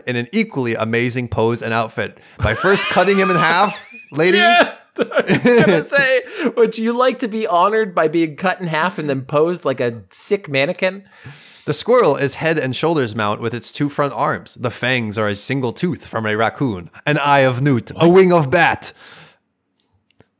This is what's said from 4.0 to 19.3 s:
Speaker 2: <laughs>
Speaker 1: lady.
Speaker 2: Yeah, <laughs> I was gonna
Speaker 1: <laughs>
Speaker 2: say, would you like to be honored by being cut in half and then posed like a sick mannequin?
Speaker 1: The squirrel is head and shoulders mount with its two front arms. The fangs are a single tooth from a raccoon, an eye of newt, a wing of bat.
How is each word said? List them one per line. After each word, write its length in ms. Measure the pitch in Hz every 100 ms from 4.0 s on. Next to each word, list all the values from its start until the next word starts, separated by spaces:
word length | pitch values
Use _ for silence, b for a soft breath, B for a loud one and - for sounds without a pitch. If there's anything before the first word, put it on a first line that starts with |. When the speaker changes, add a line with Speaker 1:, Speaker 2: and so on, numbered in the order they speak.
Speaker 2:
<laughs> 100 | -
Speaker 1:
lady. 260 | 147 175 185
Speaker 2:
Yeah, 380 | 349 349 277 - _
<laughs> 100 | -
I 260 | 240 294 -
was 160 | 139
gonna 400 | 214 240 202 170
Speaker 1:
<laughs> 120 | 147 277
Speaker 2:
say, 240 | 269 262 247 403 285 -
would 220 | 220 220
you 160 | 226
like 240 | 240 262 254
to 100 | 240
be 180 | 220 220
honored 480 | 170 190 220 220
by 140 | 175 160
being 260 | 165 165 139
cut 260 | 185 175
in 60 | 180
half 300 | 156 175 190
and 120 | 151
then 160 | 135 131
posed 400 | 147 165 175 143
like 140 | 131
a 240 | 120 113 95
sick 400 | - - 196 196
mannequin? 560 | 135 143 185 185 196 196 B B B B B -
Speaker 1:
The 60 |
squirrel 440 | 147 - 247 185 135
is 180 | 139
head 240 | - 160 160
and 180 | 131 123
shoulders 380 | 160 165 120
mount 260 | 113 104 110
with 140 | 117
its 180 | 120 -
two 160 | - 143
front 240 | - 143
arms. 420 | 113 147 107 - -
The 100 | 117
fangs 460 | - 120 127 110 104
are 120 | 104
a 60 |
single 380 | 101 - 135 123
tooth 320 | - 175 139 -
from 200 | 117 110
a 100 | 107
raccoon, 540 | 113 - 135 95 85 B -
an 100 | 147
eye 220 | 143 143
of 240 | 131 120
newt, 280 | 143 123 - -
a 80 | 165
wing 280 | 180 185
of 160 | 175 139
bat. 420 | 170 151 - - - B B B